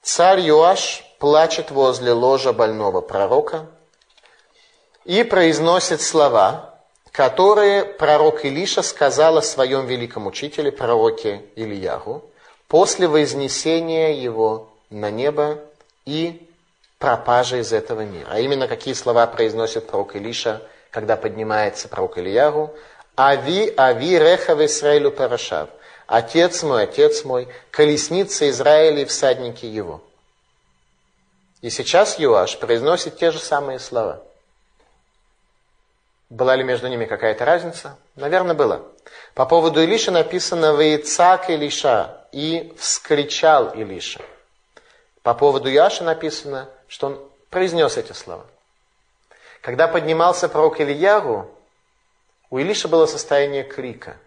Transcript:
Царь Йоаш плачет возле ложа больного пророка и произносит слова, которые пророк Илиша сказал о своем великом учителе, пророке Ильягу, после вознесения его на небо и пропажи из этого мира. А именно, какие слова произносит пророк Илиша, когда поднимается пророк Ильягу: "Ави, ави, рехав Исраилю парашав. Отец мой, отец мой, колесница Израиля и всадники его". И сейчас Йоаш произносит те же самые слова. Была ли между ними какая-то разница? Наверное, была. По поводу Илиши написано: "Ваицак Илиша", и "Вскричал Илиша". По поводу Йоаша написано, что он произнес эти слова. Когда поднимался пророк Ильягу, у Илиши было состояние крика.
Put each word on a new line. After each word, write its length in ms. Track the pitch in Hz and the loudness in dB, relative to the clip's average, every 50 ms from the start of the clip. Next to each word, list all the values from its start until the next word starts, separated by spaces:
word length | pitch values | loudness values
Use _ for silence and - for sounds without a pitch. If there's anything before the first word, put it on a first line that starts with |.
Царь 400 | _ - - - 170 185 196 190 | _ -6 0 4 6 6 6 4
Йоаш 640 | 180 156 151 156 160 175 190 - - - - - - _ _ _ | 4 4 6 6 6 6 4 2 -2 -6 -8 -12 -14 _ _ _
плачет 500 | - 143 147 156 160 165 165 - 156 - | 0 4 4 4 4 4 0 -4 -6 -4
возле 420 | 143 135 131 131 123 117 123 120 | 0 2 2 2 2 0 0 0
ложа 400 | 120 117 123 127 135 131 131 131 | 2 4 4 2 2 2 2 0
больного 500 | 113 107 117 110 110 110 107 101 92 90 | 2 2 0 0 0 -2 -4 -2 -2 -4
пророка 640 | - - - - 101 95 123 143 151 - - 160 156 160 _ _ _ _ _ _ _ _ _ _ _ _ _ _ _ _ _ _ _ _ _ _ _ _ _ _ _ | -6 -4 -2 -2 0 2 2 0 0 -2 -8 -10 -12 -14 _ _ _ _ _ _ _ _ _ _ _ _ _ _ _ _ _ _ _ _ _ _ _ _ _ _ _
и 180 | - 170 208 233 | -2 0 0 2
произносит 760 | 226 208 185 175 165 156 143 160 165 175 180 - - 170 151 | 2 2 4 4 4 2 2 2 2 2 2 0 -2 -4 -4
слова, 720 | - - - 160 147 139 120 110 95 98 135 - - - - _ _ _ _ _ _ _ | -4 -2 2 2 2 4 4 4 4 2 2 -4 -12 -18 -20 _ _ _ _ _ _ _
которые 720 | _ - 139 127 127 - 185 202 208 208 208 202 202 202 180 | _ 0 0 2 4 4 4 6 6 6 4 4 4 2 0
пророк 640 | - - - 156 147 151 147 151 156 151 151 - | -2 -4 -2 2 4 4 6 4 4 2 0 -4
Илиша 360 | 139 135 151 190 196 - - | -6 -4 -4 -4 -2 -2 -2
сказал 560 | 180 - - - 151 139 127 143 151 165 160 | -4 -4 -2 0 0 0 4 4 4 4 4
о 60 | 156 151 | 4 0
своем 420 | - - - 131 127 135 135 131 | 0 -2 -2 0 0 0 -2 -2
великом 400 | 120 127 123 120 113 - 113 104 | -4 -6 -6 -8 -8 -10 -10 -10
учителе, 460 | 98 92 - - 147 - - 151 143 | -8 -8 -8 -10 -8 -6 -4 -4 -4
пророке 760 | 139 - 131 117 120 113 110 113 110 - - 110 101 101 - - _ | -4 -4 -2 0 2 4 4 2 0 -2 -6 -6 -6 -8 -12 -18 _
Ильягу, 680 | 113 113 107 101 98 92 87 - - - 104 120 151 - - _ _ _ - _ _ _ | -12 -10 -10 -8 -8 -6 -6 -8 -8 -8 -12 -12 -12 -14 -20 _ _ _ -20 _ _ _
после 400 | _ - 156 196 190 - - 185 | _ 4 4 4 4 2 0 0
вознесения 1040 | 165 151 156 147 135 131 139 139 131 - - - 160 165 165 165 165 160 160 160 156 151 | 2 4 2 2 2 -2 -6 -6 -6 -6 -4 -2 -2 -2 -2 -2 -2 -2 0 0 0 -2
его 560 | 139 127 120 113 110 110 110 110 110 110 - _ _ _ _ | -2 -4 -6 -2 0 0 0 0 -4 -10 -18 _ _ _ _
на 220 | 110 104 104 104 | -12 -8 -6 -6
небо 480 | 107 113 131 147 151 151 147 151 151 151 - - _ _ _ _ _ _ _ | -4 -2 -4 -2 0 0 -2 -2 -4 -8 -12 -20 _ _ _ _ _ _ _
и 420 | 135 147 156 165 170 170 170 - _ _ _ _ _ _ _ _ _ _ | -10 -6 -6 -6 -6 -8 -12 -20 _ _ _ _ _ _ _ _ _ _
пропажи 600 | _ - 135 120 117 - - 120 123 123 123 127 123 | _ -2 -2 -2 -2 0 0 0 0 0 0 -4 -6
из 140 | 113 107 113 | -4 -2 -2
этого 280 | 107 - - 120 110 | -4 -2 -4 -8 -8
мира. 280 | 107 104 95 85 - - | -8 -10 -12 -14 -12 -8
А 80 | 82 110 | -4 -4
именно, 280 | 123 135 143 135 131 | -2 -2 -2 -2 -2
какие 260 | 113 120 113 - 135 127 | -4 -6 -8 -8 -10 -10
слова 340 | - - 123 117 117 117 | -6 -4 0 2 2 2
произносит 600 | 113 - - 117 110 107 113 113 110 - 113 113 | 2 0 -2 -2 -2 0 -4 -4 -4 -4 -8 -8
пророк 280 | - - 98 101 - - | -6 -6 -6 -6 -6 -10
Илиша, 460 | 104 101 113 117 - - 117 107 107 110 - - _ _ _ | -12 -12 -10 -10 -6 -6 -6 -6 -6 -12 -20 -20 _ _ _
когда 280 | - 113 107 104 110 | -10 -8 -2 -2 -2
поднимается 680 | - - - 101 110 110 110 110 107 107 101 - - - - | -2 -2 -8 -6 -6 -6 -4 -2 0 -2 -2 -4 -8 -14 -12
пророк 280 | - - 92 92 - | -6 -6 -6 -6 -6
Ильягу: 560 | 90 90 92 98 117 139 151 151 151 156 151 - - - - - - - _ _ | -8 -8 -2 0 2 2 2 0 -2 -6 -6 -10 -18 -20 -20 -20 -20 -20 _ _
"Ави, 560 | - 135 139 139 131 120 139 170 196 220 214 - | 2 2 2 2 2 0 -4 -2 -2 -2 -2 2
ави, 400 | - 131 131 123 117 131 170 185 | 2 2 2 2 0 0 0 2
рехав 420 | 170 151 165 180 180 - - 165 147 | 4 6 6 4 4 2 -2 2 2
Исраилю 500 | 156 147 - - 147 147 147 147 147 143 | 2 0 0 -2 0 2 2 4 2 0
парашав. 580 | 135 - 131 120 123 117 - - - 78 76 - - - - - - - _ | 0 0 -4 -2 -2 -4 -6 -6 -6 -6 -6 -8 -14 -20 -20 -20 -20 -20 _
Отец 560 | - - 117 117 - - 160 170 180 170 - 170 | 0 0 0 0 2 2 2 2 2 0 -4 -4
мой, 200 | 151 131 113 104 | -2 0 0 0
отец 400 | 95 - - 147 151 147 - - | -2 2 4 4 4 4 0 -4
мой, 240 | 139 127 123 123 123 - - - _ | -4 -6 -6 -6 -8 -16 -20 -20 _
колесница 800 | - - 151 151 147 151 - - 165 185 196 196 - - 151 143 | 0 2 2 2 2 0 -2 -4 -2 -2 -2 -2 -2 0 0 0
Израиля 520 | 127 120 135 147 151 151 156 160 151 143 | 0 2 4 6 6 6 6 4 4 0
и 40 | 139 | -4
всадники 600 | 135 - - - 135 123 117 127 120 117 - - | -4 -4 0 0 0 0 0 -4 -12 -12 -12 -14
его". 360 | 117 107 110 101 85 76 76 - _ _ _ _ _ _ _ _ _ _ _ _ _ _ _ _ _ _ _ _ _ _ _ _ _ _ _ _ _ _ _ | -10 -8 -8 -8 -10 -12 -16 -18 _ _ _ _ _ _ _ _ _ _ _ _ _ _ _ _ _ _ _ _ _ _ _ _ _ _ _ _ _ _ _
И 80 | - 120 | -12 -10
сейчас 500 | - - 123 - - 175 208 214 - - | -8 -8 -6 2 4 4 4 4 0 0
Йоаш 380 | 156 135 113 101 87 - - | 2 4 4 4 2 0 -4
произносит 600 | - - 113 120 117 117 151 170 175 - 156 - | -8 -2 -2 0 0 2 0 0 0 -2 -8 -8
те 140 | - - 165 | -2 -2 -2
же 80 | 156 156 | 0 -2
самые 400 | - - 156 143 143 135 131 127 | -6 -4 -4 -4 -2 -4 -10 -10
слова. 420 | - - 131 120 110 95 73 - - - _ _ _ _ _ _ _ _ _ _ _ _ _ _ _ _ _ _ _ _ _ _ _ _ _ _ _ _ _ _ _ _ _ _ _ _ _ _ _ _ | -12 -6 -4 -4 -4 -4 -6 -10 -16 -20 _ _ _ _ _ _ _ _ _ _ _ _ _ _ _ _ _ _ _ _ _ _ _ _ _ _ _ _ _ _ _ _ _ _ _ _ _ _ _ _
Была 260 | 120 113 127 127 131 | -4 -2 0 2 2
ли 80 | 131 127 | 0 0
между 240 | 127 127 120 120 | -2 -4 -4 -4
ними 180 | 127 127 117 113 | -6 -6 -6 -6
какая-то 400 | - 110 98 - 110 107 107 123 | -6 -6 -2 -2 -2 -2 0 0
разница? 520 | 131 170 175 170 170 165 - - 143 139 _ _ _ _ | 0 0 0 -2 -8 -12 -12 -16 -18 -20 _ _ _ _
Наверное, 400 | 139 139 147 165 185 185 175 165 | -10 -6 -2 -2 -2 0 -2 0
была. 260 | 147 143 110 90 - - - _ _ _ - - - - - _ | 0 0 0 0 -4 -8 -18 _ _ _ -20 -20 -20 -20 -16 _
По 120 | - 131 | -2 0
поводу 360 | - 165 170 160 165 147 151 | 4 4 4 4 4 2 2
Илиши 300 | 165 165 214 226 - - | 2 2 2 0 0 0
написано: 600 | 185 170 156 156 180 185 - - 185 170 160 156 151 | 0 0 0 0 -2 -6 -4 -4 -2 0 2 2 4
"Ваицак 760 | 147 156 151 151 151 151 - - - 175 180 185 185 185 - | 4 4 2 2 0 -2 -6 0 2 4 4 4 2 0 -4
Илиша", 760 | 170 151 147 143 - - - 143 120 107 - - - - _ _ | -4 -4 -4 -4 -6 -2 0 2 2 2 0 -4 -8 -20 _ _
и 420 | - 139 147 156 165 165 160 165 - | -12 -8 -6 -6 -6 -6 -8 -10 -16
"Вскричал 920 | - - - - - - - 156 147 143 143 - - - 160 156 143 120 - - | -10 -6 -6 -6 -6 -2 -2 0 0 0 -4 -4 2 4 4 6 6 4 0 -4
Илиша". 480 | 110 110 98 95 87 - - - - - - - _ _ _ _ _ _ _ _ - _ _ _ _ _ _ _ _ _ | -10 -10 -10 -10 -12 -12 -12 -14 -14 -18 -20 -20 _ _ _ _ _ _ _ _ -20 _ _ _ _ _ _ _ _ _
По 100 | 117 117 | -2 0
поводу 360 | 120 139 147 135 131 123 135 | 4 4 2 2 2 -2 2
Йоаша 340 | 131 143 165 202 - - 175 | 4 4 4 4 2 -2 -4
написано, 680 | 165 160 160 160 156 151 - - 143 139 131 135 135 - _ _ | -4 -4 -4 -4 -8 -8 -8 -12 -10 -10 -10 -12 -14 -20 _ _
что 200 | _ - - - | _ -10 -8 -8
он 120 | 139 139 135 139 - _ _ _ _ | -8 -8 -10 -16 -20 _ _ _ _
произнес 480 | - 180 185 185 165 170 156 135 - | -4 -4 -2 -2 0 0 0 0 0
эти 160 | 123 113 - - | -4 -8 -10 -14
слова. 320 | - - - 85 90 - - _ _ _ _ _ _ _ _ _ _ _ _ _ _ _ _ _ _ _ - - _ | -18 -16 -16 -16 -16 -18 -20 _ _ _ _ _ _ _ _ _ _ _ _ _ _ _ _ _ _ _ -20 -20 _
Когда 260 | - 127 123 127 165 | -10 -8 0 2 2
поднимался 600 | 160 165 175 151 156 160 160 170 180 180 - - 156 | 2 2 -2 -2 0 0 2 2 2 2 0 -4 -2
пророк 300 | 147 151 160 156 156 - | 0 2 2 2 2 0
Ильягу, 680 | 151 139 143 147 175 196 208 214 - 139 113 101 92 - - _ _ _ _ _ _ _ _ _ _ _ _ _ _ _ _ _ _ _ | -4 -4 -2 0 2 2 2 2 0 -2 -6 -6 -8 -12 -20 _ _ _ _ _ _ _ _ _ _ _ _ _ _ _ _ _ _ _
у 80 | - | -6
Илиши 300 | 131 143 180 208 - - | -6 -4 -4 -4 -6 -4
было 180 | - 160 165 160 | 0 2 2 2
состояние 580 | 156 156 147 - - 147 143 143 143 139 139 135 | 2 0 -8 -4 -2 0 0 0 0 -2 -6 -8
крика. 540 | 135 - - 127 127 113 - - - - - _ | -8 -12 -12 -12 -12 -14 -16 -18 -20 -20 -20 _